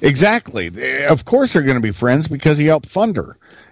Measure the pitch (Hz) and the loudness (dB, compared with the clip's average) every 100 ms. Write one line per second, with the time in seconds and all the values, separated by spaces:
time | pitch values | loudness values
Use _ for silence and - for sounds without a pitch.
0 | - 135 196 233 - 123 85 90 - - | 0 2 2 0 -4 -8 -8 -8 -8 -4
1 | 143 151 - 247 262 180 135 127 113 98 | 0 0 2 0 2 0 0 0 -2 -2
2 | 123 135 156 147 160 147 151 156 - 185 | 0 2 0 -2 0 2 4 2 0 -2
3 | 220 151 80 - _ - - | -2 -2 -8 -12 _ -20 -20